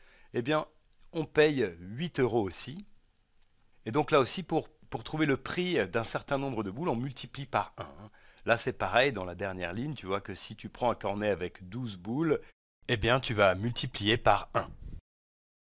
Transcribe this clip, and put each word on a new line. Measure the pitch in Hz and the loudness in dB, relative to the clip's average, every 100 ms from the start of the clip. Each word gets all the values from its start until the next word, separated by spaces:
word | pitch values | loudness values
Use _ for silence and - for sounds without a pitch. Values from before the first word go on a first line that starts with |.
| - - - | -20 -20 -8
eh | 123 | -4
bien | 120 156 - _ _ _ - | 0 0 -2 _ _ _ -10
on | 165 147 | -6 0
paye | 156 156 139 101 85 | 4 6 4 0 -2
huit | 90 120 175 - | -12 -8 -4 2
euros | 120 113 | 2 2
aussi. | 95 - - 170 208 - _ _ _ _ _ _ _ _ - | 0 -4 -10 -12 -16 -20 _ _ _ _ _ _ _ _ -2
Et | |
donc | 143 147 | 0 4
là | 151 | 6
aussi, | 117 - | 4 0
pour, | 165 160 - - - | -2 -2 -4 -10 -10
pour | 127 | -10
trouver | - 156 151 | -6 0 2
le | 135 | 2
prix | - - 180 151 95 | -2 -2 0 0 0
d'un | 113 110 | 0 -2
certain | 135 - 139 | -4 -2 -2
nombre | 139 110 | -2 -4
de | 101 | -4
boules, | 113 175 | -4 -2
on | 117 | -2
multiplie | 139 - 135 139 139 | -4 -8 -12 -12 -2
par | 110 95 - | -2 -2 -8
un, | |
hein. | - 76 104 - - - 101 | -14 -16 -20 -20 -20 -4 0
Là | 117 | 2
c'est | 139 | 0
pareil, | - 95 110 139 | -2 2 4 4
dans | 104 92 | 0 -4
la | 87 | -4
dernière | 98 92 87 | -4 -4 -6
ligne, | 101 147 131 | -4 -6 -6
tu | 92 | -4
vois | 98 | -4
que | - | -4
si | 92 - 113 | -10 -10 -12
tu | 110 | -14
prends | - 123 | -2 -2
un | 104 | 0
cornet | 101 101 104 | -2 0 0
avec | 87 90 - 92 | 0 -2 -8 -12
douze | 117 120 95 | -8 -8 -8
boules, | 95 131 160 143 - _ _ _ - | -6 -2 0 0 -2 _ _ _ -4
eh | 117 | 0
bien | 113 131 | 2 2
tu | 123 | 2
vas | 107 98 90 | 6 6 6
multiplier | 117 117 131 - 104 113 | 0 -2 -6 0 2 4
par | 113 101 - | 6 4 2
un. | 110 87 - - - - _ _ _ _ _ _ | -4 -4 -8 -12 -14 -16 _ _ _ _ _ _